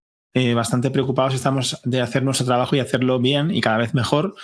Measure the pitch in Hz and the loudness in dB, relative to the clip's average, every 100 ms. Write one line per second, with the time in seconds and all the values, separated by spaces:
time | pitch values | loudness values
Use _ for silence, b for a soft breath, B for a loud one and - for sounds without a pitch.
0 | _ _ _ 127 123 117 113 127 131 139 | _ _ _ 0 2 0 0 0 0 0
1 | 135 135 131 131 139 135 127 - 123 127 | 0 0 0 0 0 0 -2 -6 -2 -2
2 | 117 135 135 131 127 123 127 143 123 123 | 0 0 0 0 0 0 2 0 0 0
3 | 127 127 127 143 156 190 113 110 117 131 | 0 2 2 2 0 0 0 0 0 -2
4 | - 147 143 B | 0 0 0 B